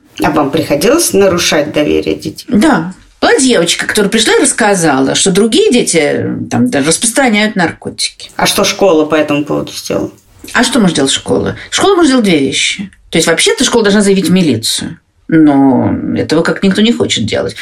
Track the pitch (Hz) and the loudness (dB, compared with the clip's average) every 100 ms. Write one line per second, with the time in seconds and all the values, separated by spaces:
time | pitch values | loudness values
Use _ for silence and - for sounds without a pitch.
0 | _ - 156 151 139 160 - - 190 311 | _ -6 -2 0 0 -2 -2 0 2 2
1 | - 190 196 175 - 165 147 151 147 156 | 2 2 2 2 0 -2 -2 -2 0 0
2 | 156 156 160 156 - 208 311 214 165 - | -2 -6 -8 -12 -4 2 2 2 -2 -10
3 | - _ 330 466 262 220 170 - - - | -20 _ 0 2 2 2 0 -2 -4 -2
4 | 196 220 214 453 302 - 220 196 165 131 | 0 0 2 2 0 0 0 2 2 2
5 | 135 143 - 180 220 247 427 240 - 165 | 0 0 0 2 2 2 2 2 2 0
6 | 147 135 117 120 - 117 123 143 139 160 | 0 -2 -4 -6 -4 -2 0 0 0 -2
7 | 233 - 269 208 214 202 165 - - - | -2 0 2 2 0 -2 -4 -4 -12 -8
8 | - - - - 185 - 190 - 196 160 | -10 -10 -14 -4 -2 0 -2 0 2 2
9 | 151 160 151 147 - 151 - - - - | 2 0 0 -2 -2 -4 -6 -10 -6 -6
10 | - - _ - - - 247 262 190 160 | -6 -10 _ -20 -6 -2 0 2 2 2
11 | 135 - - 160 - - - - 370 381 | 0 -2 -2 -2 -2 -8 -8 0 2 4
12 | 320 262 208 160 135 - - - 202 - | 4 2 2 0 0 -2 -4 -6 -10 -14
13 | _ - 160 160 - - 240 233 202 208 | _ -2 0 2 0 0 0 2 2 2
14 | 202 190 160 185 165 113 - - - 165 | 2 2 2 2 2 0 -4 -6 -8 -12
15 | _ _ - 160 151 139 135 123 110 92 | _ _ -2 4 4 4 4 2 0 -2
16 | - - - 156 165 170 196 190 214 233 | -4 -4 -2 0 0 0 0 2 2 2
17 | - - 117 - - - | -2 -2 -2 -4 -4 -8